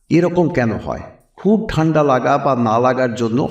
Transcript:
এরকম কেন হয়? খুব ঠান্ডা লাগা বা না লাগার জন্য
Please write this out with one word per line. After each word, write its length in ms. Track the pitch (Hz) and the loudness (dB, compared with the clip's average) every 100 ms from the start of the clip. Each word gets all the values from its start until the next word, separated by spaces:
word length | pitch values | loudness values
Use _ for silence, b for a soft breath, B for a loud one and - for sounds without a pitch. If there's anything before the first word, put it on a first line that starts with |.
| - | 0
এরকম 360 | 156 175 175 160 | 2 2 2 0
কেন 220 | 139 117 90 | 0 -2 -2
হয়? 260 | 76 62 - - _ - | -6 -10 -12 -20 _ -4
খুব 200 | 190 214 220 | 0 0 0
ঠান্ডা 320 | 151 160 156 | -2 0 2
লাগা 300 | 147 131 135 139 | 2 2 2 0
বা 160 | 143 127 | 0 0
না 160 | 113 113 | 0 2
লাগার 320 | 127 127 127 113 | 2 0 -2 -2
জন্য 240 | 113 117 165 | -2 -2 -2